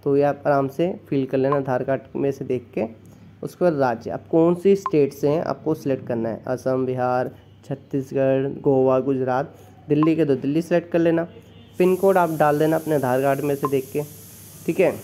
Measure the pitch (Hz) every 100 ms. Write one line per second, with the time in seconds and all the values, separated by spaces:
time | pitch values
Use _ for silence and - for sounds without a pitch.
0 | 147 139 143 143 147 139 139 135 175 208
1 | - 143 131 135 131 143 135 127 131 135
2 | - 131 139 135 131 123 - - 220 -
3 | - - - - - - 180 147 131 117
4 | 101 82 - 165 165 175 196 196 - 156
5 | 139 - 143 156 - 139 - 147 143 131
6 | 131 117 113 107 - 127 131 131 127 127
7 | 123 127 127 - - - - 139 - 139
8 | 131 135 135 135 139 - 147 135 131 131
9 | 131 135 127 127 151 - - - - 147
10 | 156 160 147 127 139 151 165 175 170 170
11 | 165 165 170 - - - - - 180 185
12 | 196 185 170 160 151 147 156 160 156 151
13 | 127 127 139 139 143 143 143 139 131 147
14 | 147 - - - - - - 170 170 113